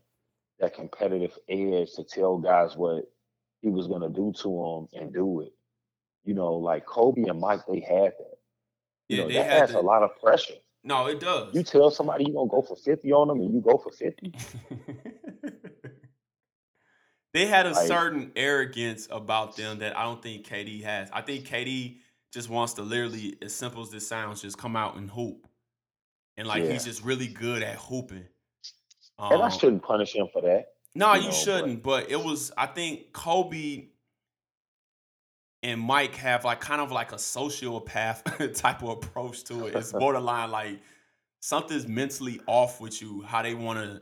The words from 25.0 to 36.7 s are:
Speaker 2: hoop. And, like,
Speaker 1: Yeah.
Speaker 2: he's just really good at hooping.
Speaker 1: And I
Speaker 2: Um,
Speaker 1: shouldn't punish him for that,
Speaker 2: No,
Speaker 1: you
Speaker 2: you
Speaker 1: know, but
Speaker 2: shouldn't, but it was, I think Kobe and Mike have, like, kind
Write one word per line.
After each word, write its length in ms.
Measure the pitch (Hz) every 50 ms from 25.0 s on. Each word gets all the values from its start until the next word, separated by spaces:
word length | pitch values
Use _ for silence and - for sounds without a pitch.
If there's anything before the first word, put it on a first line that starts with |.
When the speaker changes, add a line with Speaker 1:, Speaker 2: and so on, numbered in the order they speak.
| 101 98
Speaker 2:
hoop. 380 | 104 120 120 110 - - _ _ _ _ _ _ _ _ _ _ _ _ _ _ _ _ _ _ _ -
And, 100 | 110 110
like, 160 | 104 - 165
Speaker 1:
Yeah. 80 | 160
Speaker 2:
he's 120 | - 120 -
just 180 | 120 110 113 107
really 240 | 123 131 127 127 120
good 340 | - - 120 120 120 113 110
at 140 | 110 110 -
hooping. 500 | - - 127 127 123 127 95 92 90 - _ _ _ _ _ _ - - - _ _ _ _ _ _ _ _ - 104 104
Speaker 1:
And 120 | 147 175
I 80 | 220 233
Speaker 2:
Um, 0 |
Speaker 1:
shouldn't 340 | 175 - - 135 110 92 -
punish 320 | - 113 104 101 - -
him 120 | 110 95 -
for 100 | - 90
that, 340 | 85 87 90 104 120 - - _ _ _ -
Speaker 2:
No, 180 | 160 202 214 202
Speaker 1:
you 80 | 190
Speaker 2:
you 60 | - -
Speaker 1:
know, 40 |
but 80 | - - -
Speaker 2:
shouldn't, 400 | 202 196 180 160 143 120 113 113
but 260 | 135 135 127 - -
it 120 | 135 156 160
was, 280 | 165 151 131 123 - - -
I 100 | 131 139
think 460 | - 175 170 165 147 - - - -
Kobe 760 | - - 170 170 185 180 - 160 160 151 147 143 - - - _ _ _ _ _ _ _ _ _ _ _ _ _ _ _ _ _ _ _ _ _ _ _ _ _ _ _ _ _ _ _ _ _ _
and 180 | - 123 120 117
Mike 360 | 113 117 135 143 139 135 139
have, 280 | - 131 127 123 120 123
like, 160 | 120 117 117
kind 220 | - -